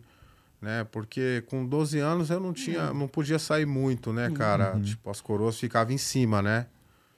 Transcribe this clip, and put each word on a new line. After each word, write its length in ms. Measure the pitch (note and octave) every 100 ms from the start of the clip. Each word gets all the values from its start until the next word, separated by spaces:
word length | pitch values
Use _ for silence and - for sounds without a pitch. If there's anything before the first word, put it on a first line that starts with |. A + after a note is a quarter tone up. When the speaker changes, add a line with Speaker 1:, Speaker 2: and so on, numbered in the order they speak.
| - _ - - _ _
Speaker 1:
né? 240 | G#2+ A2+ A2
Porque 500 | A2 G#2+ C3 B2+ B2 A2+
com 180 | C3
doze 340 | B2 D3 D3+ D3+
anos 300 | D3 F3 D#3
eu 100 | F3+
não 140 | F#3
tinha, 360 | E3 - E3 D3+
Speaker 2:
Uhum. 80 | C#3
Speaker 1:
não 100 | C#3
podia 300 | D#3+ C#3+ D#3
sair 260 | - D#3
muito, 480 | D3 C3+ C3+ B2 A#2
né, 160 | A2+ A#2+
Speaker 2:
Uhum. 60 |
Speaker 1:
cara? 400 | C#3+ G#2+ G2 G2
Speaker 3:
Uhum. 80 | G#2
Speaker 1:
Tipo, 260 | G2+ A2 -
as 140 | G2+
coroas 360 | - G#2 A2+ G#2+
ficavam 360 | A#2+ A#2 A2+
em 40 | C3+
cima, 440 | - C3 A#2 G#2
né? 240 | G2+ A2+ B2 - _ _ _